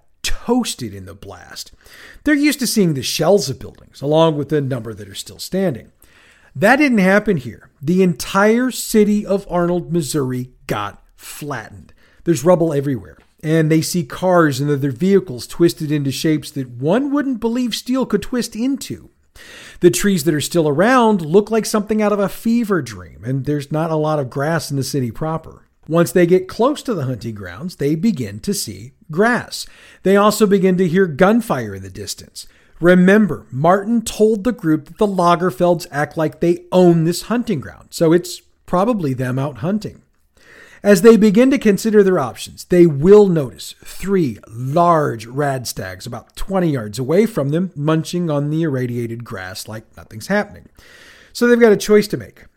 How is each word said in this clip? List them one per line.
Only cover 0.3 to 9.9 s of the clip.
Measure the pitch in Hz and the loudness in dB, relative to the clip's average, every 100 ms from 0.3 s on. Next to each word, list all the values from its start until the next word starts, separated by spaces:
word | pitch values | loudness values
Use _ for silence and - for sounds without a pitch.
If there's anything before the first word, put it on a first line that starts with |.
| - - 247 220 - 117 | -2 0 -2 -2 -6 -10
in | 98 95 | -12 -16
the | 98 | -18
blast. | 98 90 - - - - - - - - | -18 -20 -18 -18 -18 -20 -20 -20 -20 -6
They're | - 294 | 0 2
used | 294 294 | 2 0
to | 233 | -2
seeing | 220 180 | 2 2
the | 139 | 0
shells | 113 - 156 202 139 | -4 -2 2 2 2
of | 127 | -8
buildings, | - - - - | -12 -18 -20 -10
along | 143 156 165 147 | -2 2 2 0
with | 139 | -2
the | 151 | -2
number | 135 131 110 | -2 -6 -8
that | 101 101 | -14 -16
are | 92 | -16
still | - 101 | -16 -16
standing. | - 185 190 117 64 _ _ _ _ _ _ 135 | -8 -4 -2 -4 -12 _ _ _ _ _ _ 0
That | 196 269 | 2 4
didn't | 302 226 | 4 4
happen | 185 202 208 175 | 4 2 2 -2
here. | 123 90 - - | -4 -14 -20 -10
The | 135 180 | -2 2
entire | 190 - - 196 208 233 254 | 2 0 -2 2 4 2 0
city | 220 - 220 208 208 175 | -4 0 2 4 2 0
of | 196 - | -4 -2
Arnold, | 175 175 175 143 | -2 0 -2 -2